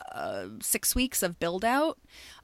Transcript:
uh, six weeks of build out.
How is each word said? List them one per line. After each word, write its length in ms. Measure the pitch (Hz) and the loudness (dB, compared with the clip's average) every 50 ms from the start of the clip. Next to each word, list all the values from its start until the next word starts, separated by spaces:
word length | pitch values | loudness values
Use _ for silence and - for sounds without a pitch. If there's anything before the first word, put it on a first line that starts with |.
| - - | -12 -12
uh, 360 | - - 73 95 98 98 90 95 110 - | -8 -6 -4 -4 -4 -4 -6 -8 -8 -6
six 360 | - - - 113 - - - | -2 0 0 2 2 2 2
weeks 260 | 247 254 254 - - | 2 2 2 2 2
of 180 | - 175 175 - | 0 0 0 0
build 240 | - 170 175 190 214 | -2 0 0 2 2
out. 360 | 233 247 277 311 320 - - - - - - - - - - | 4 4 4 4 2 0 -4 -10 -20 -20 -20 -18 -18 -18 -6